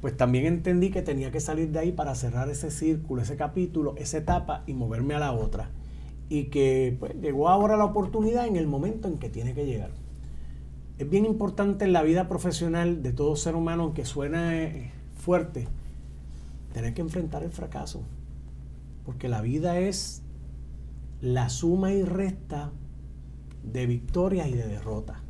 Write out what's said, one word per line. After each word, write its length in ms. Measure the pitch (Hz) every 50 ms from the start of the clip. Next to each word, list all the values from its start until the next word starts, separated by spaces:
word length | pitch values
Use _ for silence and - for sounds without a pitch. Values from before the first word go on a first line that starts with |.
pues 140 | - 135 123
también 300 | - 127 123 123 127 135
entendí 460 | 160 170 175 160 180 180 175 180 196
que 100 | 190 190
tenía 300 | 165 - 143 135 135 131
que 80 | 120 160
salir 320 | 156 - 156 156 165 156
de 80 | 151 160
ahí 120 | 160 175
para 220 | 170 - 151 143 131
cerrar 360 | 123 127 120 117 120 131 139
ese 200 | 147 143 - 160
círculo, 520 | - - 160 156 160 156 160 - 131 123
ese 140 | 117 - 147
capítulo, 600 | 147 151 147 156 190 180 170 165 160 151 143 139 -
esa 200 | 131 - - 156
etapa 440 | 156 - 180 175 165 - 147 147 - -
y 60 | 135
moverme 420 | 127 120 110 110 113 123 139 147
a 40 | 147
la 120 | 147 139
otra. 380 | 123 117 110 104 - 101 - - - - - - - - - - - - - -
Y 160 | 151 147 139
que, 500 | - - 143 135 131 131 131 131 127 123 127
pues, 140 | - - - -
llegó 300 | - 151 139 135 147 170
ahora 280 | 185 202 202 214 214 214
la 80 | 208
oportunidad 600 | 202 208 208 196 - - 226 214 220 233 240 240
en 120 | 233 208 170
el 100 | 160 151
momento 400 | 139 139 151 196 220 220 - 196
en 100 | 165 131
que 120 | 120 117
tiene 240 | - 110 117 127 127
que 120 | 147 143
llegar. 240 | 139 123 110 98 95 - - - - - - - - - - - - - - - - - - - - - -
Es 100 | 143 143
bien 160 | 165 196 214
importante 600 | 226 214 - 202 190 185 - 202 202 196 196 208
en 80 | 190 180
la 100 | 165 156
vida 240 | 156 165 180 185 165
profesional 760 | 190 165 156 180 151 - 170 170 160 170 170 175 170 160
de 120 | 135 127 120
todo 220 | - 147 147 156
ser 200 | 151 - 165 160
humano, 280 | 165 165 165 165 170 165
aunque 220 | 156 151 - 127
suena, 500 | 123 - 143 139 143 156 165 170 170 165 165
eh, 300 | 160 156 156 135 123 123 - - - - -
fuerte, 520 | - - 170 180 175 170 - - 131 117 - - - - - - - - - - - - - - - - - - - - - -
tener 200 | 117 113 117 117
que 80 | -
enfrentar 420 | 170 165 156 180 170 143 - 147 160
el 80 | 170
fracaso. 500 | 170 - - - - 139 143 - - - 123 - - - - - - - - - - - - - - - - - - - -
Porque 240 | - 123 - - 127
la 120 | 120 107
vida 380 | 107 117 127 151 156 180 175 175
es 420 | 185 196 190 190 - - - - - - - - - - - - - - - - - - - - - - - -
la 280 | - 127 123 123 120 -
suma 420 | - - - 165 175 190 190 190 196
y 100 | 196 190
resta 680 | 170 170 190 196 190 185 - - - 151 147 143 147 - - - - - - - - - - - - - - - - - - -
de 240 | 110 110 127 127 120
victorias 600 | 120 120 - - - 175 180 190 196 180 156 143
y 60 | 123
de 140 | 120 113 110
derrotas. 500 | 104 104 - 110 110 104 104 - - - - -